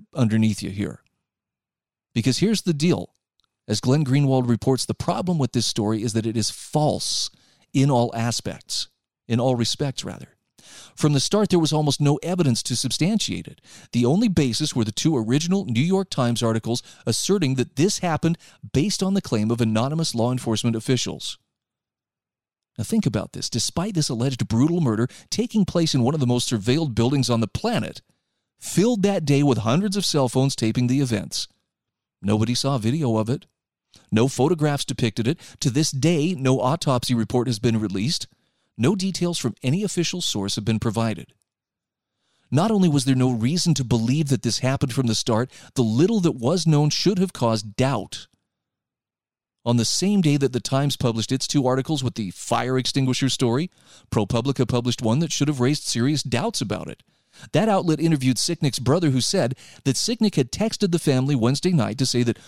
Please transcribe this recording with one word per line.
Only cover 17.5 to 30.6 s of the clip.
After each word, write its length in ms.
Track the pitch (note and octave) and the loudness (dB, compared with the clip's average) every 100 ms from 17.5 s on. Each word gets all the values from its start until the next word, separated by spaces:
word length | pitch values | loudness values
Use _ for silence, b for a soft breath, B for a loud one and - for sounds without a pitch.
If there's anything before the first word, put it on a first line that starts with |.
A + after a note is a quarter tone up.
| C3 | 0
that 200 | A#2+ - | -2 0
this 220 | F3+ - | 0 0
happened 400 | F3+ D3+ E3 E3+ B B - | -2 0 0 -2 B B -4
based 300 | - G3+ - | 0 0 0
on 100 | F#3+ | 0
the 80 | G3 | -2
claim 300 | - A#2 G#2+ | 0 0 0
of 100 | A#2 | 2
anonymous 540 | A#2 A2 C3 D#3+ E3 | 2 2 0 -2 -2
law 180 | A#2 A#2+ | 0 -2
enforcement 420 | B2+ A#2+ A2 A#2+ | -2 -2 -2 0
officials. 600 | A#2 - B2+ - - - - _ _ _ _ _ _ _ _ _ _ _ _ _ - | -2 0 -2 -2 -8 -12 -14 _ _ _ _ _ _ _ _ _ _ _ _ _ -10
Now 60 | |
think 200 | G#2+ A3+ | -2 0
about 300 | D#3 G#2 - | 0 -2 -6
this. 160 | G2 - | -8 -6
Despite 440 | B2 - - F#3+ | -4 -4 -4 -4
this 140 | F3+ D3 | -2 -2
alleged 400 | A2+ C3+ B2+ G#2+ | -2 -2 -2 -2
brutal 320 | A2+ D3 F3 | 2 2 2
murder 280 | C#3+ G#2+ A#2+ B B | 0 2 -2 B B
taking 380 | - B3 A3 F#3+ | -4 -2 0 0
place 280 | F3+ D#3+ | 0 0
in 80 | C#3 | 2
one 120 | A#2+ | 2
of 60 | D#3 | 2
the 60 | B2 | 0
most 240 | B2 - | 0 0
surveilled 440 | A#2 F#2+ C#3+ D#3 | -2 0 0 0
buildings 340 | G#2+ A#2 C#3 B2 | 0 2 2 2
on 120 | A#2 | 0
the 80 | A2 | 0
planet, 520 | - A3 G3+ F2 - _ _ _ _ _ _ | -2 -2 -2 -4 -12 _ _ _ _ _ _
filled 460 | - - A3 A#3+ | -4 2 2 4
that 200 | F#3+ G3 | 2 0
day 160 | D3+ C#3+ | 2 4
with 180 | C#3+ A2+ | 4 2
hundreds 380 | G#2 D3 G#3 G3 | 2 0 0 -2
of 80 | |
cell 240 | - D3+ C3 | -2 0 0
phones 280 | B2+ C3+ | 2 0
taping 320 | - | 0